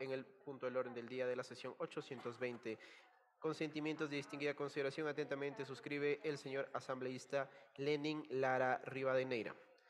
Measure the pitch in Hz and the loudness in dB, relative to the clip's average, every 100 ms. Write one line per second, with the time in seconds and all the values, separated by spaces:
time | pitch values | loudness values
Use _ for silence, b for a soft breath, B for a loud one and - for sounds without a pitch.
0 | 135 135 127 - - 131 127 127 123 120 | -2 -2 -4 -12 -12 -4 -2 0 -2 -4
1 | 117 127 127 123 123 120 127 - 165 - | -4 -2 0 0 -4 -8 -8 -4 -4 -4
2 | - 123 120 113 123 117 113 110 B B | -6 -6 -6 -2 -2 -2 -4 -6 B B
3 | B B B _ 160 151 156 151 151 151 | B B B _ -2 0 -2 0 0 0
4 | 151 143 135 143 147 143 143 147 139 139 | 0 -2 -4 0 0 0 0 0 0 0
5 | 151 143 143 139 143 139 135 127 147 143 | 0 0 0 0 -2 -2 -6 -6 -2 2
6 | 147 143 156 143 139 135 135 127 - 127 | 4 2 0 -2 -2 -2 0 -2 -2 -2
7 | 127 127 - 139 135 B B - 139 151 | -2 -4 0 0 0 B B -2 2 2
8 | 151 151 - 131 131 127 127 127 - 131 | 2 0 0 4 6 6 6 4 0 0
9 | 131 131 131 120 101 - - - | 4 4 4 2 0 -6 -14 -20